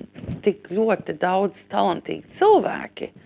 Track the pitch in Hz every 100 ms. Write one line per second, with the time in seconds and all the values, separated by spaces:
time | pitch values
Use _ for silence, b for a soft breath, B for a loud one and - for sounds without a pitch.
0 | - - - - 208 - - 185 220 185
1 | - 156 180 190 196 - - 196 196 170
2 | - - - - 415 403 - - - -
3 | - b